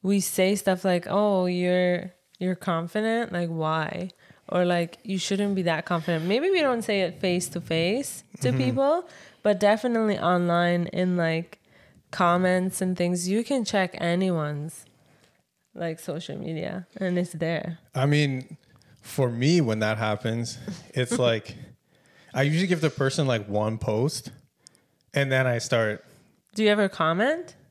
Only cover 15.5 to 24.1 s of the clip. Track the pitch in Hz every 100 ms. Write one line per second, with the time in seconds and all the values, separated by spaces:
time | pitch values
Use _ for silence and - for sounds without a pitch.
15.5 | _ _ - 170 165 - 156 170 147 -
16.5 | 160 - 180 175 - 190 180 175 156 160
17.5 | 165 - 165 _ - 139 147 147 131 135
18.5 | - _ - _ - - - 127 117 131
19.5 | 175 135 110 107 107 110 104 113 113 117
20.5 | - - 196 - - 123 - 123 113 -
21.5 | - - - _ _ _ _ - - 143
22.5 | 156 185 175 156 - 135 135 139 117 104
23.5 | 101 107 110 - 107 135